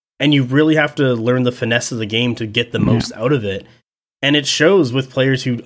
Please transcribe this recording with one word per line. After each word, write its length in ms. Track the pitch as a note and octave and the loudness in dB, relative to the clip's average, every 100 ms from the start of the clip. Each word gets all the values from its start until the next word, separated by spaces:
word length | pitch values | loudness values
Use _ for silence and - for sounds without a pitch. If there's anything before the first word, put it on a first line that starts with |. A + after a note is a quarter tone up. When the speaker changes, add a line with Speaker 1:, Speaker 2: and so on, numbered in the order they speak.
| _ - | _ -2
Speaker 1:
and 140 | C#3+ | 2
you 100 | D3 | 2
really 320 | B2 C#3 D#3 D#3 | 2 2 2 2
have 200 | D3 D3+ | 0 0
to 180 | C3+ | 0
learn 300 | A#2+ A2+ B2+ | 0 0 0
the 80 | B2 | 0
finesse 400 | B2 A2+ A#2 - | -2 -2 -2 -2
of 60 | A#2 | -6
the 80 | G#2+ | -4
game 280 | A2+ B2 A2+ | -2 -2 -4
to 100 | A2 | -8
get 260 | A#2+ A#2 | -10 -8
the 80 | A2+ | -2
Speaker 2:
Yeah. 60 | G#2+ | 0
Speaker 1:
most 260 | A#2 - | 0 -2
out 200 | - B2 | -4 -2
of 100 | C#3+ | -2
it. 220 | G2+ F#2+ - _ _ _ _ _ | -2 -8 -12 _ _ _ _ _
And 140 | C#3 D3 | 0 0
it 120 | C#3 | 0
shows 460 | - D#3 G3 C3 | 2 4 4 2
with 160 | C3 C3+ | -2 -2
players 320 | C3+ C3 C3 | 0 0 0
who 160 | C3 A#2 | -2 -4